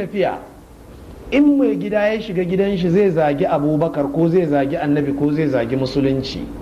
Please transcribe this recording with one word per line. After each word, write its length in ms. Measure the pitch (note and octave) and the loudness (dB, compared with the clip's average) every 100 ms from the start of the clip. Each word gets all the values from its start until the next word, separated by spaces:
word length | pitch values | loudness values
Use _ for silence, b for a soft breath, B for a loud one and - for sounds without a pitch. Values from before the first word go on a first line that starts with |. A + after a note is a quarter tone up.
tafiya, 360 | F#3 G3 D3+ E2+ - - - - - - - - - | -6 -2 -2 -4 -12 -20 -20 -20 -20 -20 -20 -18 -2
in 260 | C4 D4 C#4 | 2 4 4
mai 180 | A#3+ F3 | 2 0
gida 320 | G3+ G#3 G#3 | -2 0 0
ya 120 | A3 | -2
shiga 240 | G#3 F3 | -4 -4
gidan 320 | F3 F#3+ G3 G3 | 0 0 0 0
shi 120 | F3+ | 2
zai 200 | F3+ G3+ | 4 2
zagi 340 | D#3+ D3+ C#3+ | 2 0 2
Abubakar 680 | - D#3 D3 D3+ E3 D3+ C#3 | 0 0 2 2 0 0 -2
ko 160 | E3 E3 | 0 2
zai 180 | F3+ E3 | 2 2
zagi 300 | C#3+ C#3 D#3+ | 2 0 -2
Annabi 360 | D3+ D3 C#3 | 0 0 0
ko 180 | C#3 D3 | 0 0
zai 160 | D3 D#3 | 0 0
zagi 280 | B2+ A#2 C3 | 0 -2 -2
Musulunci 640 | C3 C#3+ C#3 C3+ C3 - - - | -2 0 0 0 -4 -8 -10 -12